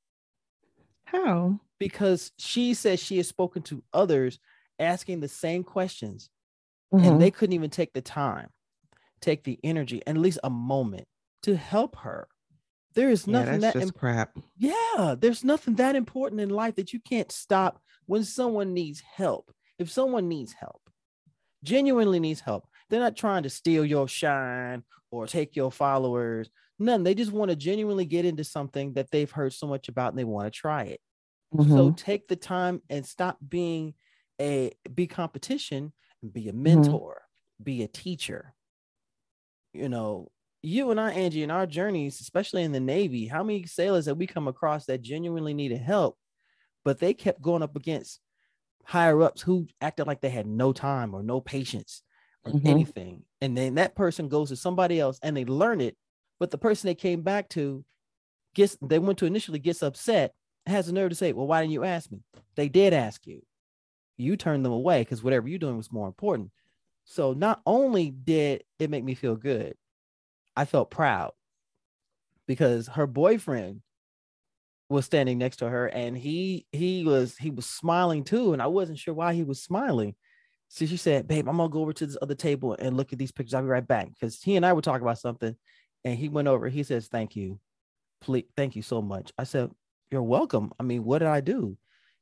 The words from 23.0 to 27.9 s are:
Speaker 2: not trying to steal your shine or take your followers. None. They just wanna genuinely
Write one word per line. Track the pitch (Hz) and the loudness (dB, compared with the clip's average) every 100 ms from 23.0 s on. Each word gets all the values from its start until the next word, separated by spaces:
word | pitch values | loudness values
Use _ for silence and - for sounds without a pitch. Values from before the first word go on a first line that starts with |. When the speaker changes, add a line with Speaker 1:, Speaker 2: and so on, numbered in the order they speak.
Speaker 2:
not | 240 220 | 0 0
trying | 214 190 | 0 0
to | 139 | -2
steal | - 170 160 | -2 2 2
your | 151 147 131 | 2 2 0
shine | - 156 139 127 123 123 123 - _ _ | -2 0 0 -2 -6 -6 -10 -14 _ _
or | 120 113 | -10 -4
take | 175 147 147 | -4 -2 -2
your | 131 | -4
followers. | - 143 135 131 120 117 113 113 _ _ - | 0 0 2 2 0 -2 -4 -8 _ _ -2
None. | 220 226 | 2 4
They | 175 | 4
just | 202 220 | 2 0
wanna | 208 202 156 | 0 0 0
genuinely | 151 208 214 | -2 -2 0